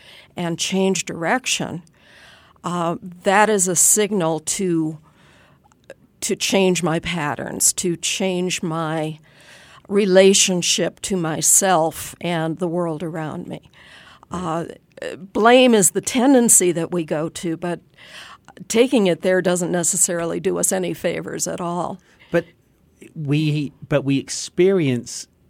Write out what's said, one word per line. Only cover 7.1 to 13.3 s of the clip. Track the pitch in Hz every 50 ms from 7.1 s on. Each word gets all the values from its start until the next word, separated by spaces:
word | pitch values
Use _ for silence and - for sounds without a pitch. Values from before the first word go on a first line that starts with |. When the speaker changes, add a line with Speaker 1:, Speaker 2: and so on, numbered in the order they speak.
| 170 175 147 147 127 - - - - - - - -
Speaker 1:
to | - - 180 170 160
change | - - - - 196 190 185 180 180 185 170 - -
my | 175 156 165 165 156 160 160 151 156 160 - _ _ _ - - - - - - - - - - - 196
relationship | 196 214 190 180 190 196 190 196 - - - 185 175 170 - - - 175 170 - _
to | - - 208 185
myself | 165 160 156 - 156 - - - 202 190 185 160 160 160 151 - - - - -
and | - 170 175 165 160 160 160 -
the | 190 175
world | 160 175 175 170 160 147 185
around | 160 165 175 156 151